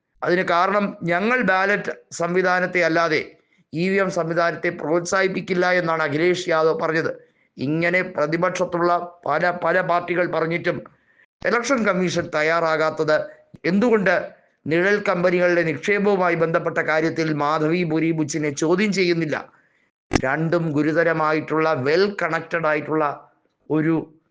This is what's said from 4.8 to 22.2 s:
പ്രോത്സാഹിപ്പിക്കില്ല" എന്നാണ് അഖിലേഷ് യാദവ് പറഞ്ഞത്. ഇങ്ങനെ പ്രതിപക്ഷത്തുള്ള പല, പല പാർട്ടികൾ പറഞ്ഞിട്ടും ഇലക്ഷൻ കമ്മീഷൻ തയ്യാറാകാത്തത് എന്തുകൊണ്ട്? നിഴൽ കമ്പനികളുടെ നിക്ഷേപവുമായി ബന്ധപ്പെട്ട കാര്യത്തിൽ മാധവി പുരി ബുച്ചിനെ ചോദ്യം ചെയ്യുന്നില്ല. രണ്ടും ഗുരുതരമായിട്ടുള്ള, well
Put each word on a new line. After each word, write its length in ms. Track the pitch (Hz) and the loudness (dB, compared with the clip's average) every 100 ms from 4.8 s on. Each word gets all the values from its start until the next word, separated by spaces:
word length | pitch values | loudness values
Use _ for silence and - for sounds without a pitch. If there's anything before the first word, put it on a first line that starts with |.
പ്രോത്സാഹിപ്പിക്കില്ല" 840 | 147 170 170 190 190 170 175 180 180 180 | -2 -2 0 0 0 -2 -4 0 2 2
എന്നാണ് 220 | 165 160 156 | 0 0 0
അഖിലേഷ് 400 | 143 175 180 175 | 0 2 0 0
യാദവ് 260 | 160 160 156 | 2 2 2
പറഞ്ഞത്. 280 | 165 160 143 - - _ _ - | 0 0 -2 -6 -14 _ _ -8
ഇങ്ങനെ 460 | 131 156 170 180 180 | -4 0 0 0 -2
പ്രതിപക്ഷത്തുള്ള 760 | - 151 165 180 180 180 180 175 175 175 - - | -2 -2 0 -2 -2 -4 0 2 0 -2 -10 -4
പല, 240 | 147 175 175 | 0 0 0
പല 160 | 160 175 170 | 0 0 2
പാർട്ടികൾ 380 | 175 175 175 175 160 | 0 0 -2 0 0
പറഞ്ഞിട്ടും 420 | 165 170 151 139 - _ _ _ _ - | -2 -2 -2 -4 -6 _ _ _ _ -8
ഇലക്ഷൻ 380 | - 220 233 277 214 | -2 0 0 0 2
കമ്മീഷൻ 360 | 185 185 156 165 156 | 0 0 -2 -2 -2
തയ്യാറാകാത്തത് 800 | 151 165 165 156 156 151 156 151 - - _ - 160 | 0 2 0 0 0 0 2 2 0 -12 _ -8 -2
എന്തുകൊണ്ട്? 420 | 190 240 220 185 175 - - _ _ - | 2 4 4 2 0 -2 -12 _ _ -2
നിഴൽ 300 | 160 185 208 202 | 0 2 0 0
കമ്പനികളുടെ 560 | 185 180 180 180 175 165 | 0 2 2 2 2 0
നിക്ഷേപവുമായി 680 | 143 - 208 202 202 180 165 | -2 -2 0 2 2 2 0
ബന്ധപ്പെട്ട 340 | 165 165 160 165 160 | 0 0 -2 -2 0
കാര്യത്തിൽ 360 | 156 160 165 160 151 | 2 0 0 -2 0
മാധവി 400 | 143 156 156 175 | 0 0 0 0
പുരി 280 | 175 160 160 | 0 0 0
ബുച്ചിനെ 400 | 165 151 160 151 139 | 0 -2 -2 -4 -2
ചോദ്യം 300 | 165 180 214 | 0 2 0
ചെയ്യുന്നില്ല. 440 | 190 180 170 160 131 - _ _ _ _ _ - | 0 0 0 -2 -4 -8 _ _ _ _ _ -2
രണ്ടും 540 | - 131 143 160 170 165 143 | 0 0 -2 0 0 0 0
ഗുരുതരമായിട്ടുള്ള, 880 | 151 160 165 160 156 156 143 156 160 156 131 | 0 2 2 2 0 0 -2 0 0 0 0
well 180 | 160 202 202 | 2 0 0